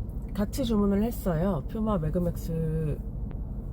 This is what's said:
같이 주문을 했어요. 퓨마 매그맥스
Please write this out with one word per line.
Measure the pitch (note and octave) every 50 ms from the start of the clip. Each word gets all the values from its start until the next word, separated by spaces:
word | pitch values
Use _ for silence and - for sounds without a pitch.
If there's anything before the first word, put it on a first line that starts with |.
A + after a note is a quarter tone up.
| - - - - - - -
같이 | - G#3 G3+ - - C4
주문을 | A#3 A3+ G#3 G3+ G3 G3 G3
했어요. | G#3+ A#3+ A3 - - G3 E3 D3+ F3 G3+ F#3 C#3+ - -
퓨마 | - A3 A3 A3 G#3
매그맥스 | F3 D#3 D3+ D3 F3+ F3 E3+ E3+ - - F3 E3 D#3+ D#3+ D#3 D#3 D#3+ D#3+ D3+ - - - - - - - - - - - - - - - -